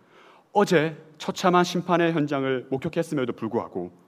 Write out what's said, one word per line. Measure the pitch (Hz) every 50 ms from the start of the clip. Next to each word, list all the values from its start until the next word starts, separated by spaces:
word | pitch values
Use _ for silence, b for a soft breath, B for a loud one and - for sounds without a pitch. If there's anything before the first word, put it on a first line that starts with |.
| b b b b b b b b b b -
어제 | 208 202 - 180 151 151 160 151 - - - -
처참한 | - - - 180 - - 180 180 180 175
심판의 | 175 - 180 175 185 175 170 170 165 165
현장을 | 160 147 143 147 135 135 131 131 123 117 -
목격했음에도 | 135 131 - 165 - 170 165 165 160 139 127 120 -
불구하고 | - 113 107 117 107 85 82 - 95 87 87 - b b